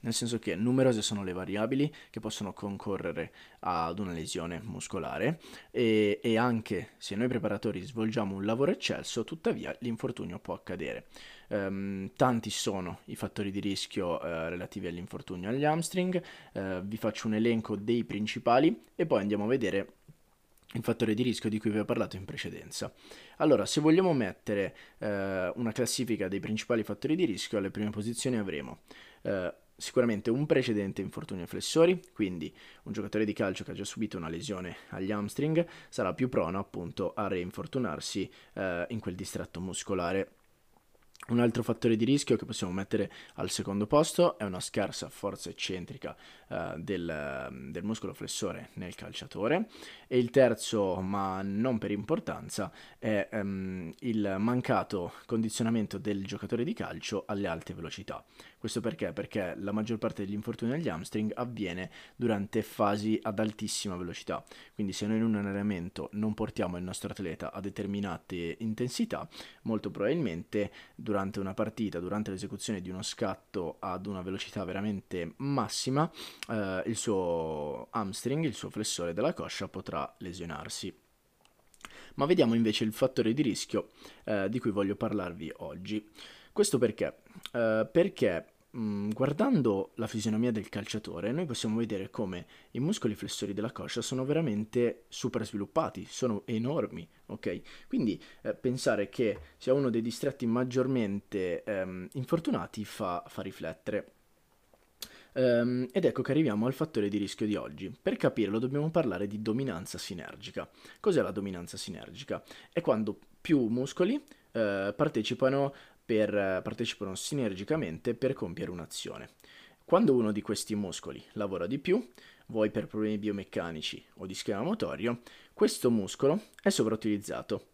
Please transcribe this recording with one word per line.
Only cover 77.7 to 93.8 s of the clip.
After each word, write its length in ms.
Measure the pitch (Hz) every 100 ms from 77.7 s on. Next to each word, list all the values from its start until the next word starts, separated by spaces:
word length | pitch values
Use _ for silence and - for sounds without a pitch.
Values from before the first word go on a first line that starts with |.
| 64 60
hamstring, 540 | 117 98 98 120 147
il 100 | 160
suo 160 | 104 98
flessore 420 | 101 107 - 87
della 220 | 85 139
coscia 340 | - - - 95
potrà 440 | 92 - 85 69 -
lesionarsi. 760 | 90 90 85 76 - - 98 - _ _ _ _ _ _ _ - - - -
Ma 120 | - 143
vediamo 280 | 180 120
invece 300 | 117 110 107
il 80 | 110
fattore 400 | - 131 - 110
di 100 | 127
rischio, 480 | 143 - - - - - - -
eh, 240 | - 104 95
di 100 | 120
cui 120 | 117
voglio 260 | 101 98 101
parlarvi 560 | 110 104 90 87 80 -
oggi. 500 | 82 80 95 107 - - - - -
Questo 260 | - - 131
perché? 400 | 110 - 73 - - - -
Eh, 360 | - 113 110 107
perché, 560 | 127 185 - 117 82 - _ _ 127
mm, 340 | 107 101 104
guardando 800 | 117 131 147 262 220 120 98 - -
la 100 | 113
fisionomia 460 | 113 110 107 123
del 160 | 107 95
calciatore, 640 | 113 110 110 104 82 98
noi 140 | 143 175
possiamo 320 | 117 117 110
vedere 320 | 117 101 98
come 360 | - 98 90 - - -
i 60 | 113
muscoli 380 | 147 220 113 101
flessori 360 | 98 - 101
della 200 | 98 113
coscia 280 | -